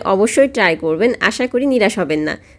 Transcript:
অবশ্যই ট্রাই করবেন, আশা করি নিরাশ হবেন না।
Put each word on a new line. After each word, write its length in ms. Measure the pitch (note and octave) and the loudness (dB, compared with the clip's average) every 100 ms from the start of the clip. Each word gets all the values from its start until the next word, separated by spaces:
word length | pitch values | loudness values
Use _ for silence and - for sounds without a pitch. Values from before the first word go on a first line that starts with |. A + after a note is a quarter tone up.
| - | 0
অবশ্যই 420 | F#3+ A3+ C#4 C4+ | 0 2 2 2
ট্রাই 280 | C4 F#3 D#3+ | 2 0 0
করবেন, 380 | D#3+ D#3+ A#3 - | -2 0 0 0
আশা 280 | G3 A3 B3 | -2 -2 -4
করি 180 | B3 C#4 | -2 0
নিরাশ 340 | B3 G#3 A3 | 2 0 0
হবেন 200 | D#3 D3+ | -2 -2
না। 180 | D3+ D#3 - | -4 -8 -14